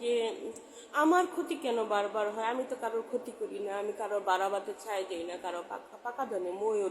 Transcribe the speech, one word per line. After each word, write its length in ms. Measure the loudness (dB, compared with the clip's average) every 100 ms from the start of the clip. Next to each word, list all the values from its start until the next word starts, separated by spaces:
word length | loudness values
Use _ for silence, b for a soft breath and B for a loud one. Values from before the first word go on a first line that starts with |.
যে 340 | 0 2 2 -2 -8 -10 -14 B B
আমার 340 | 4 8 8 4
ক্ষতি 280 | 0 -2
কেন 300 | -2 0 2
বারবার 460 | 2 2 2 2 0
হয়। 140 | 0
আমি 200 | 0 0 -2
তো 80 | -2
কারোর 220 | -2 -2 -2
ক্ষতি 260 | -4 -4 -6
করি 200 | -6 -4
না, 200 | -4 -2
আমি 140 | -2 -2
কারোর 220 | 0 0
বাড়াবাতে 520 | 4 4 4 0 -4 -8
ছাই 200 | -4 -4 -2
দিই 160 | -4
না, 120 | -4 -6
কারো 280 | -4 -6 -6
পাকা, 300 | -10 -10 -10
পাকা 240 | -6 -4 -2
ধনে 240 | -2 -2
মইও 400 | 0 2 2 2